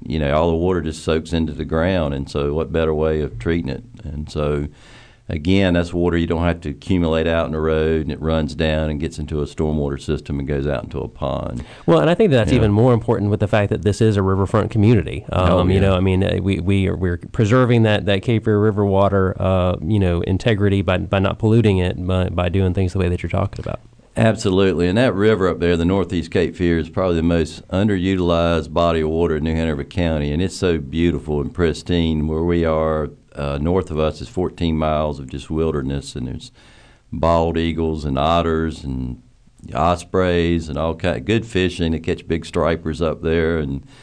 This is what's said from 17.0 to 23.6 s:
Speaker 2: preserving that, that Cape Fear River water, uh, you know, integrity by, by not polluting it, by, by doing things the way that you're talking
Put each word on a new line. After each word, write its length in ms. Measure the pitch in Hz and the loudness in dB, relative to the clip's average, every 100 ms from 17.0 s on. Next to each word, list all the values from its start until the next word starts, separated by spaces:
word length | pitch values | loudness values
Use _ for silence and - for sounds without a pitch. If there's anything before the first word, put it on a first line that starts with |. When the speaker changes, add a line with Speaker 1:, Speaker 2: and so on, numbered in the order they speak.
| 90 87 - | -2 -4 -4
Speaker 2:
preserving 500 | - 104 127 120 120 | 0 4 4 4 4
that, 220 | 110 104 90 | 4 2 0
that 160 | 98 | -2
Cape 240 | 110 113 110 | 0 0 2
Fear 120 | 104 | 2
River 280 | 107 101 101 | 2 2 2
water, 500 | 98 98 98 92 - | 4 4 2 0 0
uh, 340 | 92 95 90 - | 0 2 0 -2
you 180 | 82 107 | 0 0
know, 220 | 92 87 | 2 0
integrity 600 | - 92 120 101 101 98 | 0 0 0 2 2 2
by, 160 | 92 92 | 2 0
by 200 | 87 98 | 0 0
not 200 | 95 - | 0 0
polluting 400 | 110 117 107 95 | 2 4 4 4
it, 280 | 90 - 90 | 0 -2 -2
by, 220 | 92 92 | 0 0
by 180 | 90 90 | -2 0
doing 260 | 95 92 | 2 2
things 200 | 90 90 | 2 0
the 60 | 95 | 0
way 100 | 90 | -2
that 120 | 87 | -2
you're 80 | 85 | -2
talking 300 | 95 95 - | -2 -4 -6